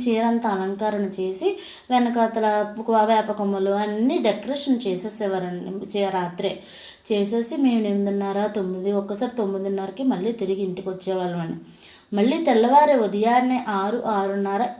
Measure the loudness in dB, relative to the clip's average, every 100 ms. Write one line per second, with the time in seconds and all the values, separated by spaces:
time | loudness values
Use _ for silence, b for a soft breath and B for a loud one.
0 | 0 2 2 2 0 0 -2 -2 -2 0
1 | -2 -2 -4 -2 -2 -2 B B 0 2
2 | 2 2 2 2 2 2 0 -4 0 4
3 | 4 4 2 -2 -2 0 0 0 0 0
4 | 2 2 2 0 -2 -2 0 0 0 -4
5 | -4 -4 -2 -2 -4 -6 -8 -8 -6 -2
6 | 0 0 -2 -4 -4 -6 B B B B
7 | -2 0 2 0 -2 2 2 4 2 2
8 | 0 0 -2 0 -2 -2 -4 -2 -2 -2
9 | -2 -4 -4 -2 -2 -2 -4 -4 -6 -2
10 | 0 0 -2 -2 -2 -2 -2 -4 -6 -6
11 | -4 -2 -2 -2 -4 -8 B B B B
12 | B 0 2 2 2 4 6 8 8 6
13 | 2 0 2 2 2 0 -2 -2 -2 -2
14 | -2 0 0 -2 -2 -2 -2